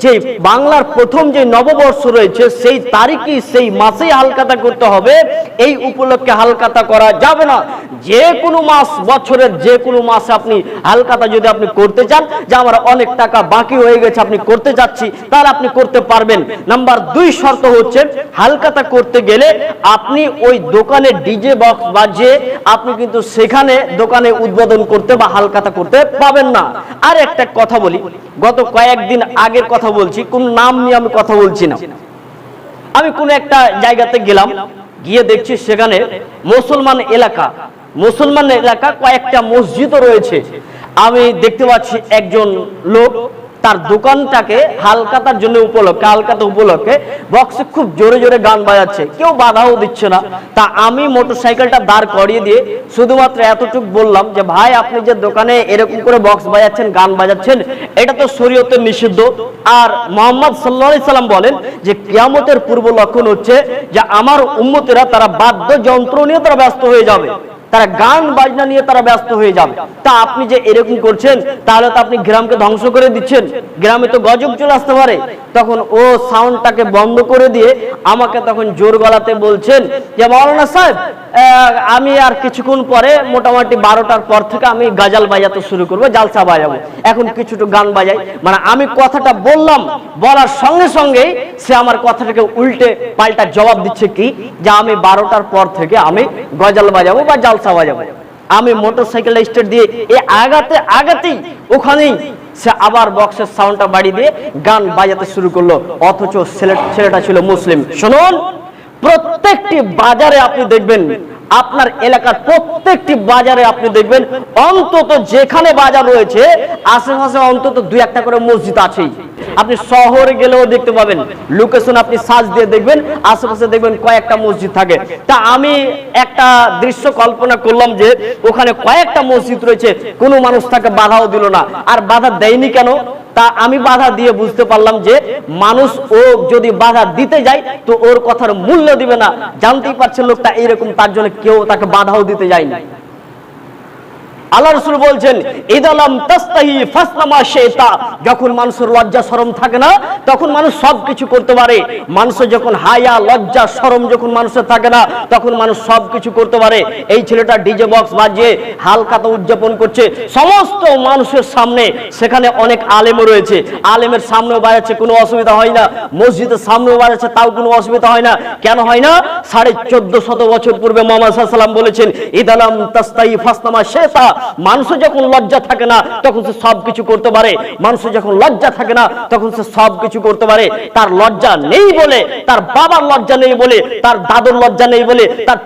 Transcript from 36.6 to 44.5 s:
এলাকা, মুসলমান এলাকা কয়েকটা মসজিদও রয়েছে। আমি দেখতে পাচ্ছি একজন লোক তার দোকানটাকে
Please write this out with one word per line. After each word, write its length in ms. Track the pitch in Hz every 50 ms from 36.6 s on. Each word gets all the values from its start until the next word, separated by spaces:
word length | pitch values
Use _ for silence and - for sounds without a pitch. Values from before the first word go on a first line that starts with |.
| 247 254 294 277 269 269 262 254
এলাকা, 500 | 233 - 220 240 240 214 - 170 151 123 - - 151 - - - - - -
মুসলমান 540 | 147 190 233 - - 294 285 285 294 285 277
এলাকা 400 | 254 233 233 240 226 226 254 294
কয়েকটা 520 | 294 - 269 254 262 254 262 254 262 247
মসজিদও 560 | 226 220 233 247 226 170 240 247 277 254 294 277
রয়েছে। 440 | 254 247 233 208 - - 175 139 117 - - - - - - - - - -
আমি 360 | 180 208 233 240 247 240 240
দেখতে 340 | 233 165 220 226 226 - 262
পাচ্ছি 320 | 247 240 226 233 - 226 226 220 -
একজন 560 | 214 214 196 180 190 220 214 202 190 185 - - - - -
লোক 460 | 175 214 226 233 262 247 233 233 262 - - - - - -
তার 260 | - 226 208 - 165 220
দোকানটাকে 800 | 208 214 254 269 277 277 285 254 262 240 214 -